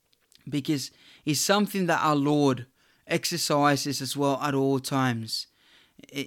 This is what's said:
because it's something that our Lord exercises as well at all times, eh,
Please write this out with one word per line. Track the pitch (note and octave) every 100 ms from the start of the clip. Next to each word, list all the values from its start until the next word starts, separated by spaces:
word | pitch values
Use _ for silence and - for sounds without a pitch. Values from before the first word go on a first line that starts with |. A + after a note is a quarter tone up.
| _ _ _ _ -
because | C#3+ C3 D3 - _ - -
it's | - C#3+
something | - G3+ G3+ G3 F3
that | D#3
our | D3+ D3
Lord | C#3+ D3 C#3+ B2 A#2+ _ _ _ -
exercises | E3 - E3+ - D3 C#3+ C#3 D3 C3
as | B2+ C#3
well | C#3 C3
at | D3 C#3
all | C3+ C3+
times, | C3 C3+ C3 A2+ A2+ - - _ _ - _ _ -
eh, | C#3+